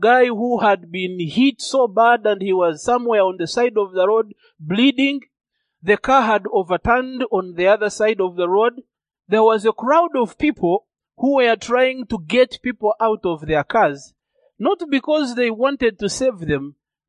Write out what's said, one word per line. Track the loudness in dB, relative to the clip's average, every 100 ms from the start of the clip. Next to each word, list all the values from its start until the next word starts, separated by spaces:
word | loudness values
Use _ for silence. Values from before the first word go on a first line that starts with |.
guy | 2 4 2
who | 0 -2 0
had | 2 0 -4
been | -8 -6 -6
hit | -4 0 0 0
so | -4 0 0
bad, | 2 2 2
and | 0 -2
he | -2
was | 0 0 -2
somewhere | -2 -2 0 0
on | 0 -2
the | -6
side | -2 0 0
of | -2
the | 0 0
road | 0 -2 -10 _ -14
bleeding. | -6 0 2 2 0 -2 -10 _ _ _ _ _
The | -2 0
car | 2 2
had | 2 0 0
overturned | -4 -2 -2 0 0 -2 -6 -4
on | -2 -4 0
the | 2
other | 2 0
side | -2 -2 0
of | -4 -2
the | 0
road. | 2 0 -2 -12 _ _ _ -2
There | 2
was | 4 4 0
a |
crowd | -2 0 2 2 -2
of | -4 -2
people | -4 -2 -2 -2 -6 _ _ -4
who | 0 2
were | 2 0
trying | 0 0 0 -2 -6
to | -8 -2
get | 2 2 -2
people | -8 -4 -2 0
out | -2 0
of | -4 -4 -2
their | -2
cars, | 0 2 0 -2 -14 _ _ _ _ -6
not | -4 -2 -2
because | -4 0 -2 -2
they | -2 -2
wanted | 0 -2 0 -2 -2
to | -6
save | -2 -2 -2
them, | -4 -4 -6 -16 _ _